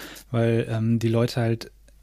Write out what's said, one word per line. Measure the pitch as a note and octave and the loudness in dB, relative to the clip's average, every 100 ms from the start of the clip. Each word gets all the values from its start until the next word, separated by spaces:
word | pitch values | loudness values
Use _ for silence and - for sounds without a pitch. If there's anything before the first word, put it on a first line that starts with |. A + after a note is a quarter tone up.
| - - - | -16 -18 -6
weil, | A#2 A#2 A2+ A#2+ | 0 2 2 0
ähm, | A2+ A2+ A#2 | -2 0 2
die | A2+ | 2
Leute | A2+ A#2+ - | 2 2 0
halt | A#2 A2+ - - - - | 0 -2 -6 -18 -20 -20